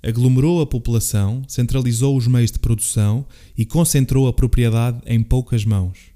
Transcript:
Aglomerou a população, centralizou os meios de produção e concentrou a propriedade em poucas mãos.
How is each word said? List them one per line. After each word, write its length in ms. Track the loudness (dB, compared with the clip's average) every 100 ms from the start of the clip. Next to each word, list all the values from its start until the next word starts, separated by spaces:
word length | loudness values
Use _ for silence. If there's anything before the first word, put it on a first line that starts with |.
Aglomerou 580 | -4 0 2 4 2 0
a 60 | 0
população, 760 | -2 0 -2 0 -2 -2 -4 -8
centralizou 680 | -4 -2 0 0 0 0 0
os 100 | 2
meios 240 | 2 2
de 80 | 0
produção 640 | -2 -2 -2 0 0 -2 -6 -16 -16 -6
e 80 |
concentrou 640 | -2 0 2 2 2 2 0
a 60 |
propriedade 680 | 2 0 2 2 2 -2 -4 -2
em 160 | -2
poucas 420 | 2 0 0 -2
mãos. 340 | 0 0 -2 -6 -18